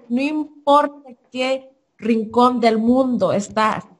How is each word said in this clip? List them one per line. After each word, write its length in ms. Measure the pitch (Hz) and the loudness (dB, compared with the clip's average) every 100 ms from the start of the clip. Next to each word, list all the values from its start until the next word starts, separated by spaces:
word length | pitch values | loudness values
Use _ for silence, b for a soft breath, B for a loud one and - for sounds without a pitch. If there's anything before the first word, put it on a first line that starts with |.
| - | -6
No 120 | 240 | -4
importa 880 | 285 311 302 - - 285 294 285 262 247 _ | -2 -4 -8 -6 2 2 2 -6 -20 -20 _
qué 420 | 254 262 262 - _ _ _ | -6 -4 -4 -8 _ _ _
rincón 600 | 220 226 214 233 247 247 | -2 -2 0 2 2 2
del 180 | 226 220 | 0 2
mundo 540 | 226 254 262 233 185 | 2 2 0 0 0
está 520 | 196 202 - 220 - - _ | -2 -4 -2 -2 -2 -10 _